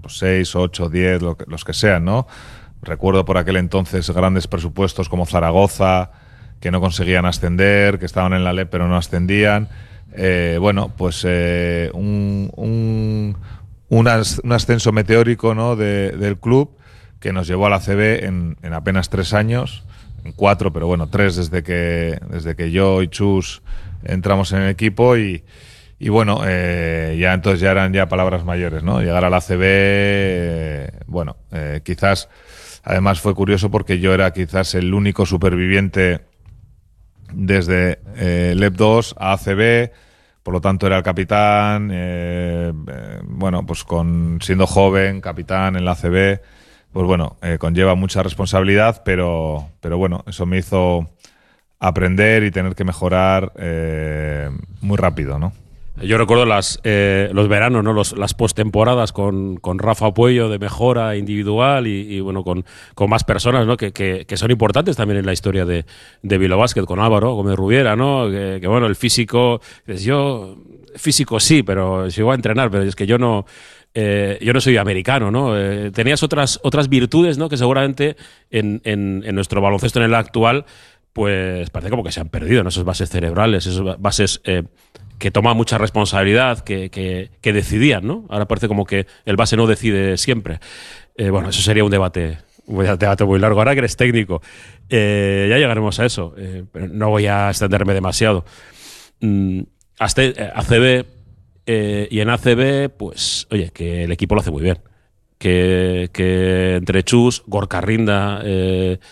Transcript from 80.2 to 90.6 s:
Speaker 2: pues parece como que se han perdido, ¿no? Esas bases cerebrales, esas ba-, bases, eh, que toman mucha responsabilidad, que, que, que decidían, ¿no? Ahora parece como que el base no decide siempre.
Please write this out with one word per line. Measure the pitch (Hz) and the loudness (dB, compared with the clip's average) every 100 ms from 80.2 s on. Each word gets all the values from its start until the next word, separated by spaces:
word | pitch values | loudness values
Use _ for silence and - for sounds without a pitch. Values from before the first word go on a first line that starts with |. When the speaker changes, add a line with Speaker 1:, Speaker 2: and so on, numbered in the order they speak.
| 110 - 113 131 143 - - _ _ | 0 2 2 2 -4 -16 -20 _ _
Speaker 2:
pues | - 101 95 92 90 85 | -4 -2 -2 -2 -6 -6
parece | - 85 | -8 -4
como | 120 | -4
que | 87 | -4
se | 85 | -8
han | 82 | -8
perdido, | - 78 120 | -6 2 2
¿no? | 90 | 2
Esas | 90 | -2
bases | 90 87 92 | -4 -2 -4
cerebrales, | 92 85 85 113 98 | -2 -2 0 2 2
esas | 85 92 | 0 -2
ba-, | 95 90 | -4 -4
bases, | 98 - 98 - | -2 0 0 0
eh, | - 90 85 - _ - - - | -2 -2 -2 -12 _ -20 -20 -6
que | 98 | -2
toman | 101 110 117 | 2 2 2
mucha | 113 110 | 2 0
responsabilidad, | 101 113 101 98 98 110 131 113 | 0 0 0 2 2 4 2 -2
que, | - 98 95 | -6 -8 -8
que, | 98 95 92 98 _ | -8 -6 -6 -10 _
que | - | 0
decidían, | 104 92 104 143 107 | 0 0 2 2 2
¿no? | 101 196 214 | -2 -6 -6
Ahora | 104 101 | -6 -2
parece | 107 110 | -2 0
como | 104 | -2
que | 98 98 95 - | -2 -4 -4 -8
el | - 101 | -2 0
base | 110 110 | 2 2
no | 113 | 2
decide | 107 113 98 98 92 | 2 0 0 0 -2
siempre. | - 120 98 82 | -2 -2 -4 -10